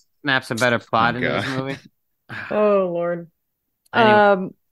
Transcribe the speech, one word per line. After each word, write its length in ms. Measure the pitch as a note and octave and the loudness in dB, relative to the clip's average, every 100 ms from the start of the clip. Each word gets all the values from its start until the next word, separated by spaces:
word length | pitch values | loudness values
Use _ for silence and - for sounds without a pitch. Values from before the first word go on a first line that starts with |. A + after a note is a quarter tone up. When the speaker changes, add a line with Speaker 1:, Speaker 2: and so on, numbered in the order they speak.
| - _ | -20 _
Speaker 1:
snaps 280 | D3 C3 - | -2 -2 -2
a 20 | |
better 240 | A#2 B2 A#2 | -2 0 0
plot 360 | - A2+ A#2 | -2 0 0
Speaker 2:
Oh, 40 | A#2+ | 0
Speaker 1:
in 60 | |
this 200 | F2 D2+ | -4 -4
Speaker 2:
God. 140 | A2+ C3 | -4 -6
Speaker 1:
movie. 200 | C3 C3+ - _ _ _ - A2 - | -8 -10 -14 _ _ _ -18 -16 -6
Speaker 3:
Oh, 400 | G#3 G#3+ G3+ F#3 | -2 2 2 0
Lord. 340 | E3+ E3+ F3 E3+ _ _ _ _ _ _ | -2 -4 -6 -10 _ _ _ _ _ _
Speaker 1:
Anyway. 200 | - A3 | 2 4
Speaker 3:
Um, 380 | G#3 G#3 G3 F#3 - _ | 6 4 2 -2 -12 _